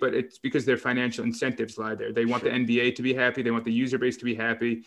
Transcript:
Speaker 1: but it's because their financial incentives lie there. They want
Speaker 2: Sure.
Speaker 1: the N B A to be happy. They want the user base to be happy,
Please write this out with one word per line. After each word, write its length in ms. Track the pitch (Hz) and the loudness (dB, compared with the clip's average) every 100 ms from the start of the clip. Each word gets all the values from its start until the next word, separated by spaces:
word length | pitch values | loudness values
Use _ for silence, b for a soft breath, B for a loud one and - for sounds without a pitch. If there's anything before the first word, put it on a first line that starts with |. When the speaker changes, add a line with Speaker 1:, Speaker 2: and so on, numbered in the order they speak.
Speaker 1:
but 120 | 127 | 0
it's 240 | 113 117 - | 0 -2 -6
because 280 | 131 151 123 | -2 0 2
their 100 | 120 | 2
financial 480 | 127 123 123 117 | 2 0 0 -2
incentives 540 | 113 117 131 123 110 - | -4 -2 -2 -2 -6 -6
lie 180 | 110 107 | -6 -6
there. 160 | 107 | -2
They 140 | 113 117 | 0 2
want 180 | 120 | 2
Speaker 2:
Sure. 60 | 127 | 0
Speaker 1:
the 60 | 123 | 0
N 100 | 120 | 2
B 160 | 120 | 4
A 100 | 123 | 2
to 100 | 123 | 2
be 120 | 127 | 0
happy. 280 | 131 123 131 | 2 0 2
They 100 | 120 | 0
want 120 | 117 | 0
the 80 | 117 | 0
user 260 | 113 131 127 | 0 0 2
base 200 | 127 123 | 0 0
to 80 | 120 | -4
be 100 | 110 | -2
happy, 480 | 117 113 120 117 | -2 0 -2 -2